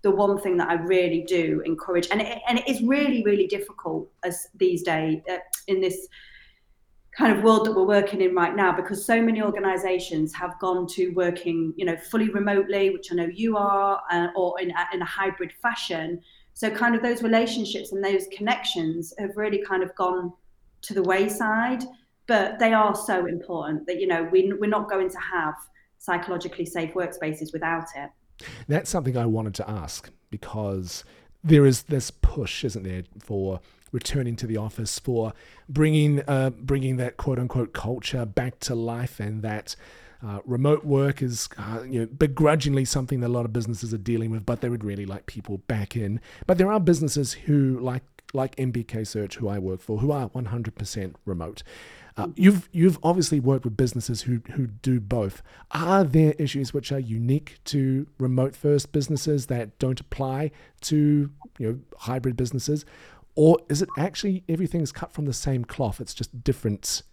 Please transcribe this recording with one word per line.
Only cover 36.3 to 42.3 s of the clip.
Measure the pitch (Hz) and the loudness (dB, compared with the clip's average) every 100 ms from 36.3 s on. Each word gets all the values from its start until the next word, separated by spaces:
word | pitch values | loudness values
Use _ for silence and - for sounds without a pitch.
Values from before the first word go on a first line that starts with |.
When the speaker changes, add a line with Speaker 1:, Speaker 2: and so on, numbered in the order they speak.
| 135 131 | 2 2
Speaker 2:
bringing | - 131 139 131 127 | -2 -2 0 0 -2
that | 123 - | -2 -4
quote | - 123 | -2 -2
unquote | 123 127 120 | 0 0 -2
culture | - - 127 - 131 113 | -4 -6 -6 -4 -4 -2
back | 101 123 - | -2 -4 -6
to | - 117 | -6 -4
life, | 117 117 123 - | -4 -4 -6 -6
and | 104 110 | -6 -4
that, | 110 107 - - - - - - | -6 -6 -8 -16 -18 -20 -20 -14
uh, | 110 101 | -10 -10
remote | - 123 143 151 | -4 0 4 4
work | 151 135 139 139 | 4 2 2 0
is, | 127 113 - - | -4 -4 -8 -10
uh, | 107 113 | -8 -8
you | 127 127 | -4 -4
know, | 113 | -4
begrudgingly | 139 156 | 2 2